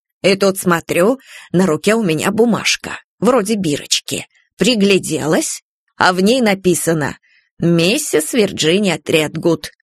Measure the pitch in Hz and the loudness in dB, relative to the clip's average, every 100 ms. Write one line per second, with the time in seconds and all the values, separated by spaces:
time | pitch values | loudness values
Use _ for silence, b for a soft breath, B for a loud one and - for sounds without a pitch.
0 | _ _ 175 196 196 190 185 165 - 160 | _ _ 0 2 0 0 0 0 0 0
1 | 190 262 B B B 170 185 151 196 226 | 2 0 B B B 0 2 0 0 0
2 | 202 156 139 208 240 175 - - - - | 0 -2 -2 0 2 2 -2 -4 -8 -14
3 | _ _ 202 247 196 226 170 143 - - | _ _ 0 2 0 -2 -2 -4 -4 -6
4 | - - - _ _ _ 185 233 196 190 | -4 -10 -10 _ _ _ 0 2 4 2
5 | - 151 139 196 311 - _ _ _ _ | 0 -4 0 0 -2 -10 _ _ _ _
6 | 175 185 190 262 220 196 180 170 - 165 | 0 2 2 2 2 0 0 0 0 -2
7 | 139 - _ _ _ _ 165 170 175 277 | -4 -8 _ _ _ _ 0 2 2 0
8 | - - 311 269 202 - 156 180 208 151 | 0 -2 0 0 0 0 0 2 0 -2
9 | - 160 151 160 170 160 - _ | 0 0 0 -2 -2 -2 -6 _